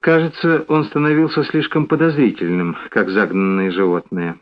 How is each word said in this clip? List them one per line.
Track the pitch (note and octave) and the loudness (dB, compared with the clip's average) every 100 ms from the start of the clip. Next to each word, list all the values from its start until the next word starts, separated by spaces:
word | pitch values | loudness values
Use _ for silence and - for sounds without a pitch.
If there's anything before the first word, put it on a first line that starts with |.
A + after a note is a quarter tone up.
Кажется, | - D#3+ D#3+ - E3+ D#3 D#3 | 4 2 2 -2 0 0 2
он | D#3 | 0
становился | D3+ D3 D3 D3+ D#3+ D#3 | 0 0 2 2 2 0
слишком | C#3 D#3 D3 D#3+ D3+ | -2 -2 -2 -2 0
подозрительным, | D#3 E3 D3 B2 - F2 F2+ F2 D#2+ - | 2 2 2 0 2 -2 -2 -2 -6 -4
как | - F#2 | -2 0
загнанное | G2 F#2 F2+ F#2+ F#2+ F#2+ | 0 0 0 0 0 -2
животное. | F2+ F#2+ F2 - F#2 E2+ E2 | 0 0 0 -4 -6 -6 -8